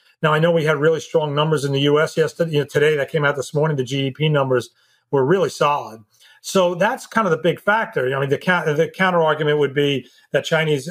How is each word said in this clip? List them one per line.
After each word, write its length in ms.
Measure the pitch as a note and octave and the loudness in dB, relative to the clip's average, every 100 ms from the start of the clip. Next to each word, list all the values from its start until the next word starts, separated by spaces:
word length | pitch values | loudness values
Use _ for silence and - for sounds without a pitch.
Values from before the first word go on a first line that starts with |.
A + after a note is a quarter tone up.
| _ _ | _ _
Now, 100 | D#3 | 0
I 60 | D3+ | 2
know 140 | E3 | 2
we 120 | E3+ | 2
had 120 | D3+ D3 | 2 2
really 240 | D3+ D#3+ | 2 2
strong 340 | - E3 D3+ | 0 -2 0
numbers 300 | C#3+ D3+ D#3 | 0 0 0
in 80 | C#3 | 0
the 80 | C#3 | 0
U 180 | C#3+ D3 | 2 2
S 160 | D#3 - | 2 0
yesterday, 360 | D3+ - E3 | -2 -2 -2
you 60 | D3 | -2
know, 40 | |
today 320 | C#3 D3 D3 D3+ | 0 2 2 0
that 140 | C3 | -2
came 140 | D#3+ | -2
out 120 | C#3+ C#3 | -2 -2
this 160 | B2 | -4
morning, 240 | D3 D#3 D3 | -2 -2 -2
the 80 | |
G 180 | A#2+ C#3 | -4 -4
D 80 | C3+ | -4
P 160 | C3 D#3 | -2 0
numbers 420 | D3 C3+ B2+ A#2 _ _ _ _ | 0 2 0 -2 _ _ _ _
were 140 | C#3+ C3 | 0 2
really 240 | F#3+ D3+ | 2 0
solid. 540 | - D3+ C#3+ A2+ A2 A2 _ - _ | 0 0 0 -6 -14 -20 _ -20 _
So 320 | - F#3+ F3+ | -4 0 0
that's 320 | F3 G3+ B3+ - | 0 -2 -2 -6
kind 200 | - G#3+ | -2 0
of 40 | |
the 80 | E3 | 0
big 220 | F3+ D#3 | 0 -2
factor. 540 | - G#3+ A3 D#3 B2+ | 0 -2 -2 -4 -4
I 60 | C3+ | -2
mean, 80 | C#3 | -2
the 100 | C3+ | -2
ca-, 340 | - F3+ D#3 | 0 0 0
the 160 | D3 D#3+ | -2 -2
counter 320 | - F#3 F3 | 0 0 2
argument 380 | D#3 D3+ D3+ D3+ | 2 2 0 0
would 160 | C#3+ | 0
be 340 | C3+ C#3+ C#3 - _ _ | 0 0 0 -6 _ _
that 120 | C#3+ | -4
Chinese 440 | - D#3+ D#3 D3 C3 | 0 0 0 -2 -4